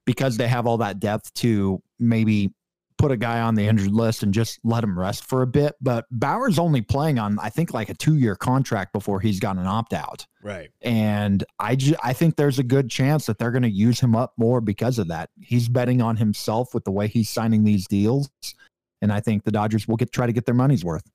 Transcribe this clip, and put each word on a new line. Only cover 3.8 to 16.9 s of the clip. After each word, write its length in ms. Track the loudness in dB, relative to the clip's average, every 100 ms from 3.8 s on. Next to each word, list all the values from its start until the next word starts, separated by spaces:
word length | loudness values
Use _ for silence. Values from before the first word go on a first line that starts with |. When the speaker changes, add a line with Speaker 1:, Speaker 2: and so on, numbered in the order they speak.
| 2
Speaker 1:
list 300 | 2 2 0
and 100 | 0
just 260 | 0 -2 -4 -2
let 180 | -2
him 160 | -2 -2
rest 240 | -4 -6
for 180 | -4 -2
a 60 | 0
bit. 260 | 2 0 -2
But 260 | -2 -2 -4
Bauer's 480 | -4 -2 0 0 2
only 220 | 2 2
playing 360 | 0 0 0 0
on, 220 | 0 -2
I 100 | -4
think, 240 | -4 -4
like, 140 | -4 -6
a 60 |
two-year 420 | -4 2 2 2 0
contract 560 | 0 0 0 -2 -4
before 300 | -6 -4 -2
he's 180 | 0 0
got 160 | -2 -2
an 120 | -2
opt-out. 580 | -2 -2 -6 -6 -12 -18 _
Speaker 2:
Right. 260 | -14 -12 -14 _
Speaker 1:
And 640 | -2 0 0 0 0 0 -2 -6
I 180 | -2 0
ju-, 180 | 2 0
I 80 | 0
think 240 | 0 2 4
there's 240 | 2 2
a 40 |
good 260 | 2 2 0
chance 360 | 0 0 0 -2
that 100 | -4
they're 140 | -2
gonna 160 | 0 0
use 340 | 2 2 4
him 160 | 2 2
up 160 | 0 0
more 240 | 0 2
because 400 | 0 -2 -2 -2
of 80 | -2
that. 220 | -6 -10 _
He's 300 | -2 0 2
betting 320 | 0 2 2
on 160 | 2 0
himself 560 | 0 -2 -2 -2 -2
with 100 | -4
the 80 | -4